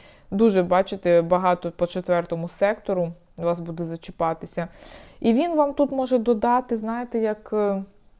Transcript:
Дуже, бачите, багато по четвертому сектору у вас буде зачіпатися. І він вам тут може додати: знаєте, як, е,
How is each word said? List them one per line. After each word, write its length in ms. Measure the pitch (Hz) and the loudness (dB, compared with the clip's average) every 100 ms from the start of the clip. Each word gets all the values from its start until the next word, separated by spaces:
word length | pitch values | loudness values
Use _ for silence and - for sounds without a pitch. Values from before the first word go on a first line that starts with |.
| - - - | -20 -20 -8
Дуже, 320 | 196 226 190 | 2 4 4
бачите, 600 | 175 180 196 196 175 170 | 4 2 2 -2 4 4
багато 480 | 165 180 185 175 170 | 4 2 2 0 -2
по 160 | - 175 | -4 -4
четвертому 600 | 185 180 175 170 165 170 | -4 0 0 0 -6 -6
сектору 640 | - 202 214 - 185 170 170 _ - | -2 0 0 -4 -2 -4 -6 _ -6
у 40 | |
вас 180 | 170 170 | -4 -2
буде 240 | 170 165 | -6 -8
зачіпатися. 840 | 165 165 - - 165 165 170 - 170 - - - - - | -8 -8 -12 -4 -4 -4 -8 -8 -8 -12 -20 -20 -20 -2
І 120 | 226 | 2
він 240 | 233 349 311 | 2 2 0
вам 180 | 285 | 0
тут 180 | 277 285 | 0 0
може 260 | 269 254 254 | 0 0 0
додати: 580 | 226 233 240 247 254 226 | 0 0 2 0 0 -4
знаєте, 420 | 214 233 240 226 | -4 -8 -6 -4
як, 320 | 220 214 - | -2 -4 -4
е, 300 | 214 202 196 196 _ _ | -2 0 -2 -8 _ _